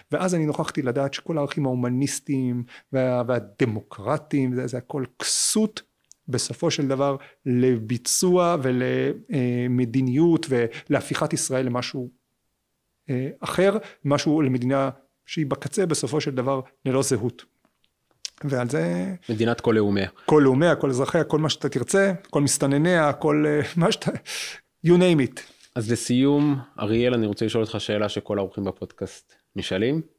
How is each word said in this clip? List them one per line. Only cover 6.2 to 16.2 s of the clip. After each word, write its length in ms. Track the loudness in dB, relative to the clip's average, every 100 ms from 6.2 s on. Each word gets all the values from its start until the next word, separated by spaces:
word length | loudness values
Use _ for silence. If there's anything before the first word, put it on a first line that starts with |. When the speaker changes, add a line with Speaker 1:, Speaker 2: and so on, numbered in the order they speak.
| -6
Speaker 1:
בסופו 400 | -4 -4 -4 -2
של 180 | 0 0
דבר 280 | 0 0 -2 -8 _ -2
לביצוע 1120 | 2 4 2 0 -4 -2 0 4 4 4 2
ולמדיניות 1800 | 0 0 0 0 -2 -4 -4 -2 0 0 0 0 0 0 2 4 4 4 2
ולהפיכת 840 | 0 0 -4 -2 -2 -2 -4 -2
ישראל 340 | -2 -2 -2 -2
למשהו, 440 | -4 -4 -8 -10 -12 _ _ _ _ _ _ _ _ -6
אה, 180 | -4 -4 -8
אחר, 380 | -4 2 2 2 -4 -8
משהו 380 | -2 0 2 2
למדינה 480 | 2 0 0 0 -2 -6 _ _ -10
שהיא 200 | -6 -4
בקצה 400 | -4 -4 -2 -2
בסופו 340 | -2 -2 -2